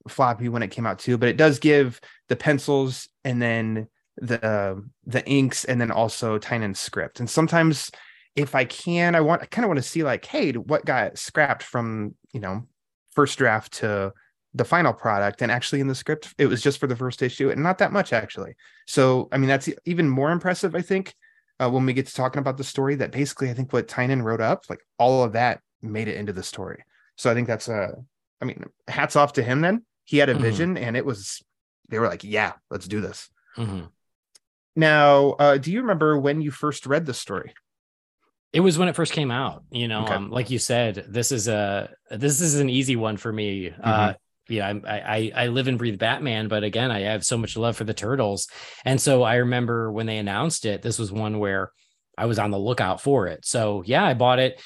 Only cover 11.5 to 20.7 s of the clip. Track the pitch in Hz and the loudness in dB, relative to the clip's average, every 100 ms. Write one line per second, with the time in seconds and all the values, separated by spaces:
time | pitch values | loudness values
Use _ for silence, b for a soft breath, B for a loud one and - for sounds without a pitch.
11.5 | 120 - 127 117 110 104 - _ 127 98 | 2 -2 -4 -4 -4 -6 -10 _ -8 -6
12.5 | 98 127 _ _ _ _ - 139 - 123 | -6 -8 _ _ _ _ 2 2 4 2
13.5 | 107 - - 113 101 98 - b _ _ | 2 -2 -6 -2 -2 -4 -8 b _ _
14.5 | 127 123 170 151 110 117 101 101 - 120 | -4 0 2 2 2 0 0 0 -2 -2
15.5 | 123 - 143 135 131 - 156 - - 143 | -2 -2 -2 -2 -2 -4 -6 -8 0 2
16.5 | 120 143 139 139 120 127 - 127 - 135 | 4 0 0 -4 -4 -4 -4 -4 0 -2
17.5 | - 165 185 180 202 - 113 104 - 95 | 0 0 2 2 2 0 0 -2 -8 -12
18.5 | - b b - - 131 127 - 135 135 | -14 b b -2 4 4 4 0 0 2
19.5 | 135 - - 170 175 156 131 143 170 185 | 2 0 -6 -4 0 2 2 0 0 -2
20.5 | 180 190 | -2 -2